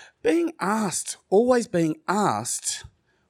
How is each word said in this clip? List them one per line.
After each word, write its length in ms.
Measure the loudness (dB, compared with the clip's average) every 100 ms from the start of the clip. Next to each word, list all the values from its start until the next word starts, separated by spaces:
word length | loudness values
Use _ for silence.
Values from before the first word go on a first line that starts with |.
| -20 _
being 300 | 0 0 0 -4
asked, 560 | -2 -2 -2 -4 -8 -12 _
always 360 | 2 4 2 2
being 280 | 0 0 -2 -2
asked 760 | 0 2 0 -4 -6 -6 -8 -12 _ _ _ _